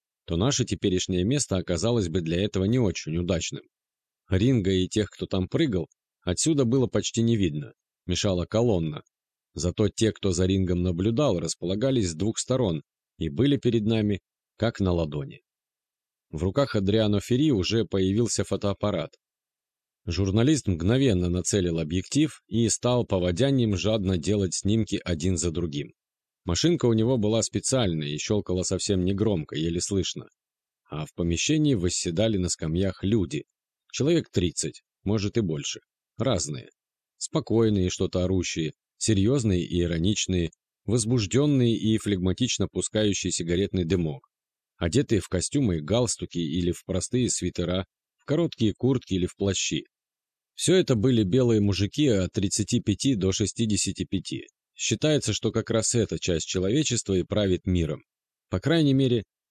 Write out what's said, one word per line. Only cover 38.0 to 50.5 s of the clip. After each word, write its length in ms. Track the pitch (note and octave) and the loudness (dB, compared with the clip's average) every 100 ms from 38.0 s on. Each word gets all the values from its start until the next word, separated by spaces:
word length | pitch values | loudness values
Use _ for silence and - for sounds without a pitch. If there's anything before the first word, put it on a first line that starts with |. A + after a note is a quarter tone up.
| F#2 F#2 | -2 0
орущие, 480 | F2+ F#2+ F2 - D#2 - _ _ | 0 0 -2 -4 -6 -6 _ _
серьёзные 640 | - G#2+ G2 C#3+ A2+ F2+ | 0 2 2 2 2 0
и 180 | - F2 | 0 -2
ироничные, 680 | F2 E2+ F2 G#2 - F#2 E2 - _ _ - | 0 0 0 -2 -2 -2 -2 -6 _ _ -2
возбуждённые 880 | A#2 G#2+ B2+ G2 B2+ D3 C#3 A#2+ A2+ | -2 0 0 0 0 2 2 2 2
и 200 | G#2+ A2 | 2 0
флегматично 680 | - G2 F#2 F#2 B2+ - F#2+ | 0 0 0 0 -2 -2 -2
пускающие 640 | - F2 G#2+ G#2+ F#2+ F#2+ | -4 -2 0 0 0 -4
сигаретный 540 | - E2+ F2 G2 F#2+ | -4 -2 0 0 -2
дымок, 440 | E2 F#2 E2 C2+ _ _ _ _ _ _ | 0 0 -2 -6 _ _ _ _ _ _
одетые 440 | E2+ G#2 C#3+ G#2 | 0 0 2 0
в 80 | - | 0
костюмы 480 | F#2 - C#3+ B2+ E2+ | -4 -2 0 0 0
и 40 | |
галстуки 580 | D2+ A2 A#2+ - F2+ E2+ | 0 0 0 -4 -6 -4
или 340 | E2 E2 F2 | -2 0 -2
в 120 | E2+ | -2
простые 460 | - F#2+ - B2 A#2 | -4 -4 -2 0 0
свитера, 560 | - F2+ - F2 F#2 F#2+ _ _ _ | 0 -4 -4 -2 -2 -4 _ _ _
в 60 | |
короткие 500 | - D3 E3 - A2 | -4 -2 -2 0 -2
куртки 400 | - B2 C3 - | 2 0 0 -2
или 120 | F#2 F2+ | -2 -2
в 100 | - | -2
плащи. 500 | G2 F#2 - D2 - _ _ _ _ _ _ | -2 0 -2 -4 -6 _ _ _ _ _ _